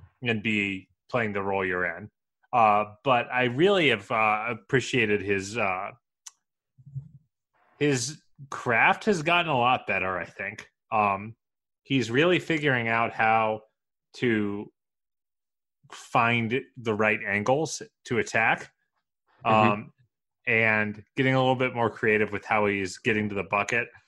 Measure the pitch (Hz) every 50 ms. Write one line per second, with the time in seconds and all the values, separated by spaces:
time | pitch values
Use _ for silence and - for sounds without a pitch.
0 | - - _ - 127 120 113 107 98 113 107 104 101 98 95 95 - _ _ _
1 | _ - - 120 113 107 98 101 98 101 98 98 95 92 92 90 90 85 82 90
2 | 104 - _ _ _ _ _ _ _ - - 120 110 107 104 104 107 107 104 _
3 | - 139 127 120 120 - 127 127 127 123 120 135 175 202 202 185 156 131 113 101
4 | 101 - 123 110 110 107 107 107 110 120 117 110 - - 143 123 120 - - 123
5 | 113 104 104 101 92 101 101 98 95 98 107 120 104 95 92 92 101 107 - -
6 | _ _ _ _ - - _ _ _ _ _ _ _ _ _ _ - 143 135 135
7 | - - - - _ _ _ _ _ _ _ _ _ _ _ - 147 147 139 123
8 | 117 139 151 - _ _ _ - 139 - - - - 123 113 113 135 175 190 -
9 | - 226 202 160 147 170 170 175 165 160 143 123 117 127 127 113 - - 98 95
10 | 92 95 92 87 85 - - - 98 101 107 - - - _ _ _ - 113 107
11 | 104 101 98 98 104 113 113 _ _ _ _ _ _ _ _ _ _ - 135 135
12 | 110 113 117 139 160 180 180 147 - - 165 151 147 143 131 120 113 113 113 113
13 | 117 113 - - 113 110 110 113 110 110 110 107 - _ _ _ _ _ _ _
14 | _ _ - - 131 120 113 107 104 101 101 101 110 - _ _ _ _ _ _
15 | _ _ _ _ _ _ _ _ _ _ _ _ _ _ _ _ _ - - -
16 | - - - 127 117 117 117 117 113 107 120 127 - - - 127 110 113 107 101
17 | 107 107 107 104 110 104 101 104 101 123 131 156 160 143 - - - - _ _
18 | - - 127 110 98 - - 113 113 123 160 - - - _ _ _ _ _ _
19 | _ _ _ _ _ _ _ _ - 117 110 110 107 107 104 107 - - _ _
20 | _ _ _ _ _ _ _ _ - 123 113 113 113 110 107 107 107 104 101 107
21 | - _ - - 131 131 131 131 131 131 131 123 131 123 120 120 117 104 - -
22 | - 110 107 107 107 95 101 95 - - 110 107 104 101 101 98 95 90 - -
23 | - 120 107 107 104 104 98 98 90 - 104 101 101 - 123 120 120 - - -
24 | _